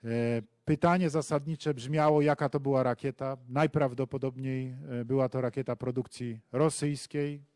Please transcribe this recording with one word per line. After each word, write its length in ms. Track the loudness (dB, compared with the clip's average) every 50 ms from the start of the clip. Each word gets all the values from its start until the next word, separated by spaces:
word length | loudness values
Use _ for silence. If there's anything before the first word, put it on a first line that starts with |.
| -6
E, 40 | -4 -2 0 0 0 0 -2 -4 -6 _ _ _
pytanie 460 | -2 0 2 4 4 4 4 2 0
zasadnicze 640 | 0 -2 -2 0 -2 -2 -2 -4 -8 -4 -2 -4 -4
brzmiało, 480 | -4 -4 -2 0 4 4 6 6 6 6
jaka 260 | 4 4 2 0 0
to 120 | 0 -2
była 220 | 0 2 2 2 2
rakieta. 540 | 2 0 0 -4 -6 -6 _ -8 -8 -8 -10 -12 -4
Najprawdopodobniej, 1300 | 0 2 2 4 4 2 2 2 0 -2 -4 -4 -4 -4 -4 -4 -4 -4 -6 -4 -4 -4 -4 -6 -8 -10 -10 -8 -6 -6
e, 40 | -2
była 240 | 0 2 2 2 2
to 120 | 0 0
rakieta 360 | -2 -2 -2 -4 -4 -4 -4
produkcji 640 | -4 -2 -2 -2 -2 -4 -4 -6 -10 -8 -8 -8 -10 _ _ 0
rosyjskiej 920 | 2 2 2 2 0 -2 -2 -2 -4 -8 -8 -6 -4 -4 -4 -6 -10 -14 _ _